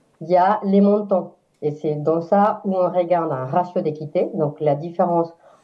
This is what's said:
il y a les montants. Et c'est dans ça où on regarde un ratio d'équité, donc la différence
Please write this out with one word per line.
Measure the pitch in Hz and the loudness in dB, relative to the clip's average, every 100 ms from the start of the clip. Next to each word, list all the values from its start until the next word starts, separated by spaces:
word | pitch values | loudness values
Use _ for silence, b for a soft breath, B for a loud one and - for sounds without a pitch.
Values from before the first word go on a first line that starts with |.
| _ - | _ -12
il | 160 | 0
y | 180 | 2
a | 190 208 | 4 2
les | 196 196 | 2 4
montants. | 202 208 202 185 170 _ _ - | 4 2 2 -2 -2 _ _ -8
Et | 147 | -6
c'est | 147 156 151 | -4 -4 -2
dans | 147 165 | 0 -2
ça | 170 202 208 208 | 2 2 2 0
où | 202 185 | -4 0
on | 180 | 0
regarde | 180 170 175 160 | 0 0 0 0
un | 131 127 | -4 -2
ratio | 165 175 185 | -2 -2 -2
d'équité, | 156 151 147 175 156 160 | -4 -6 -6 -4 -2 -2
donc | 147 147 | -4 -2
la | 151 147 | -2 -2
différence | 170 170 180 170 170 - b b | -4 -2 0 0 -2 -8 b b